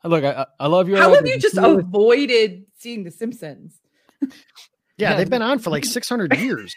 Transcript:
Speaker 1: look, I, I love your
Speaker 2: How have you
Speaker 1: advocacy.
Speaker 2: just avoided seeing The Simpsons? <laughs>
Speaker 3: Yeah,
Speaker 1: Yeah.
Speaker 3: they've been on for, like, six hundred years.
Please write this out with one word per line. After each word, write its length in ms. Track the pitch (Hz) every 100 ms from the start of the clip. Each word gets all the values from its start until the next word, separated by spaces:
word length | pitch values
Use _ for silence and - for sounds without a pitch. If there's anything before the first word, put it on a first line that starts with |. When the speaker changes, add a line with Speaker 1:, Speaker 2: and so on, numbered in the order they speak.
Speaker 1:
look, 200 | 170 165
I, 220 | 139 131 135 _
I 80 | 143
love 200 | 175 180
your 80 | 196
Speaker 2:
How 160 | -
have 120 | 571 -
you 80 |
Speaker 1:
advocacy. 200 | 523 415
Speaker 2:
just 40 | -
avoided 1040 | - 247 180 202 220 240 277 233 220 180 196 _
seeing 260 | 240 233
The 60 | 175
Simpsons? 680 | - 226 233 160 135 160 _ _ _ _ _
<laughs> 120 | 269 - _ _ - _ _ _
Speaker 3:
Yeah, 100 | 202
Speaker 1:
Yeah. 60 | 156
Speaker 3:
they've 120 | 185
been 120 | 247
on 180 | 226 277
for, 100 | 180
like, 140 | 151
six 240 | - 240 -
hundred 280 | 247 175 -
years. 380 | 254 151 104